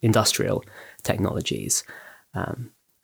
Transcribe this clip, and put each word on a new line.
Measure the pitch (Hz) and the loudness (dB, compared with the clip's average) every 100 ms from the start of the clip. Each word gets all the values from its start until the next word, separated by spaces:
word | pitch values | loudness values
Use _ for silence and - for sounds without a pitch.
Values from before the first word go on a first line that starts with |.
industrial | 117 110 104 - - - - - - - | 4 6 4 2 0 0 -4 -20 -20 -12
technologies, | - - 98 - - 50 50 - - - - - _ | -4 0 0 -2 -4 -4 -2 -2 -4 -18 -20 -20 _
um, | - - - 120 _ _ _ | -6 -6 -6 -10 _ _ _